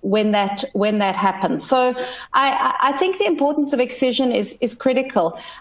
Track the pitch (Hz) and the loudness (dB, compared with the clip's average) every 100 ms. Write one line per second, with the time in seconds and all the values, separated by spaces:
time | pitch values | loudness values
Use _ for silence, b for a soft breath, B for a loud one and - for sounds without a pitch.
0 | 196 208 214 208 196 202 269 202 208 214 | -2 0 2 2 0 -4 -6 -2 0 2
1 | 196 - 190 185 196 262 - 262 254 247 | 0 0 0 0 -2 -2 0 2 2 0
2 | B B B 262 277 - 262 - 269 285 | B B B 2 2 2 0 0 0 2
3 | 370 381 403 311 285 302 285 247 247 - | 0 0 0 2 0 0 -2 0 -2 0
4 | 254 233 262 214 208 - 233 - 262 262 | 0 2 0 0 -2 -4 -6 -2 0 0
5 | 262 208 165 - B B | 0 0 0 -2 B B